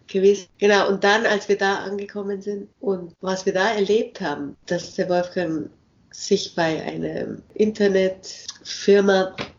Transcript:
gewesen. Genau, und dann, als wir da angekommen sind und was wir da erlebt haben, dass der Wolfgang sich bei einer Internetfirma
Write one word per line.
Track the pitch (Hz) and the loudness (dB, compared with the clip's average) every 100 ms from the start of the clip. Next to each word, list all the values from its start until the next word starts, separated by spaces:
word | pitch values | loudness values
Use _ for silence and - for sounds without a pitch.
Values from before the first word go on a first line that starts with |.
| _ | _
gewesen. | 196 196 202 180 - | 2 4 4 -2 0
Genau, | 202 202 190 | 4 4 4
und | 196 | 2
dann, | 202 214 233 | 4 4 2
als | 208 - | 0 0
wir | 202 | 0
da | 196 196 | 0 -2
angekommen | 190 202 202 208 196 202 | -4 -8 -8 -10 -8 -8
sind | 202 202 196 _ | -8 -10 -12 _
und | 220 185 170 - | -4 -4 -6 -10
was | 190 185 196 | -6 -4 -2
wir | |
da | 185 202 | 0 0
erlebt | 208 196 214 233 - | 0 2 2 0 -6
haben, | 170 147 143 - - | -6 -6 -8 -12 -6
dass | 175 - | -6 -6
der | - 175 | -6 0
Wolfgang | 180 175 190 170 160 98 _ _ _ _ | 0 0 -4 -4 -4 -8 _ _ _ _
sich | - - 196 - | -12 -2 -2 -2
bei | - 165 160 | -2 0 0
einer | - 160 160 160 - - - | -6 -6 -6 -6 -8 -10 -12
Internetfirma | - 214 214 202 190 190 190 - - - - - - - 202 196 190 190 - - | -2 0 2 2 4 2 -2 -14 -18 -16 -16 -14 -4 4 6 6 4 2 -4 -14